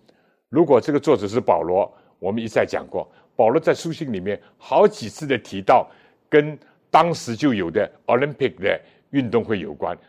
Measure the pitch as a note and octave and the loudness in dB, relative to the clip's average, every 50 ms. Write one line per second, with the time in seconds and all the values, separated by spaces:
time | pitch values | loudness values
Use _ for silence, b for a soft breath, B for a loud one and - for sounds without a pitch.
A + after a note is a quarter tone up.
0 | _ _ _ _ _ _ _ _ _ - A#2+ D#3 E3+ D3 C3+ A2+ - - C#3+ C#3 | _ _ _ _ _ _ _ _ _ -4 0 2 4 4 4 4 4 2 -2 0
1 | - D#3+ C3+ G2+ G#2 G2 G#2+ B2 G2+ - F#2+ E2 D#2 E2+ F2+ F#2+ - - b b | 2 2 0 0 0 -2 -4 -2 0 2 2 2 2 0 0 0 0 -2 b b
2 | b b b b - F#2+ G#2 A#2 A2+ A2+ - B2+ G2+ - - D2+ C#2 C2 - F2+ | b b b b -6 -6 -4 -4 -6 -2 0 0 0 0 -2 -8 -8 -8 -10 -10
3 | D2+ _ b b b b b - A#2 A2+ C3+ D#3+ D#3+ E3+ C#3+ - - E3 D#3 - | -10 _ b b b b b 0 2 2 2 2 0 0 -2 -2 -4 -10 -10 -8
4 | D#3+ C3 A2 F#2 F2+ G2+ G2+ - b b b b - - C3 D#3+ G#3 G3+ G#3 - | -8 -8 -8 -6 -6 -6 -8 -8 b b b b -6 0 2 4 4 4 2 -2
5 | A#2 G2 - - D#3 C#3 C3 A#2+ - - G2 G2 F#2+ - C3 A2+ - b b b | -12 -12 -12 -8 -4 -4 -4 -4 -4 -8 -12 -4 2 4 4 4 4 b b b
6 | b b b b b - - D3+ D3 D3+ D3 B2+ b b b b b _ - D#3 | b b b b b 0 2 2 2 2 -4 -14 b b b b b _ 4 4
7 | E3 F3 D#3 - - B2 A2+ A2 D3 D3 A#2 G2 F2+ E2 D#2+ G#2+ G2 - _ _ | 4 4 0 -6 -6 -10 -6 -2 0 0 0 0 -2 -2 -2 -2 -2 -4 _ _
8 | _ - A#2 B2+ C#3 D3+ C#3 - C#3 A2 - - F#2 G2 F2+ - b b b b | _ 0 0 0 0 -2 -4 -4 -4 -4 -4 -4 -2 -2 -2 -4 b b b b
9 | b b - C#3 B2 G#2+ A#2 A2+ G2 - A2 F#2+ D#2 D2 D2 - F#2 F2 F2 - | b b -4 -4 -2 0 -2 -2 -2 -2 -4 -6 -6 -10 -12 -10 -8 -8 -10 -10
10 | b | b